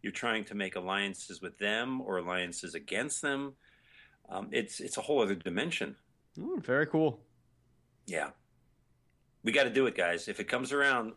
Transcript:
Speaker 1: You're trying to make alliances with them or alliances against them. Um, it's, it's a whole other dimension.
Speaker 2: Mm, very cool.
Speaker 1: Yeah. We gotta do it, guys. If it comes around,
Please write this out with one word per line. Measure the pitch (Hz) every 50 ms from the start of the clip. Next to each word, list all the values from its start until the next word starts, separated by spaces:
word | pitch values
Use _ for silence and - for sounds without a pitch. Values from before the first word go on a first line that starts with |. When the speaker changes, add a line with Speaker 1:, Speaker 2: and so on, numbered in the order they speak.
Speaker 1:
You're | - 95 -
trying | - - 120 113 110 101
to | - 104
make | 101 98 92 -
alliances | 95 90 92 95 101 101 98 95 - - - 98 -
with | 92 92 - -
them | 101 104 107 113 120 131 131 131
or | 127 104 98
alliances | 90 85 87 90 92 90 87 85 - - 87 80
against | 82 73 - - 104 127 147 - -
them. | - 147 139 139 143 139 139 - _ - _ _ _ _ - - - - _ _ _ -
Um, | - 92 - -
it's, | - 120 107 - - -
it's | - - -
a | -
whole | 110 - 151 139
other | 113 98 98
dimension. | 87 - 92 87 98 135 175 165 - - 73 - - _ _ _ _ _ _ - -
Speaker 2:
Mm, | - 302 370 277 -
very | - 127 139 151
cool. | 151 - 156 160 151 127 - - _ _ _ _ _ _ _ _ _ _ _ _ _ _ _ _
Speaker 1:
Yeah. | - 90 78 71 - - _ _ _ _ _ _ _ _ _ _ _ _ _ _ _ _ _ _ _ _ _ -
We | 113
gotta | 113 143 135 123
do | 110 131 135
it, | 120 -
guys. | - 87 85 85 85 -
If | - 101 -
it | 98
comes | - 127 123 131 127 139
around, | 143 139 139 131 123 113 110 113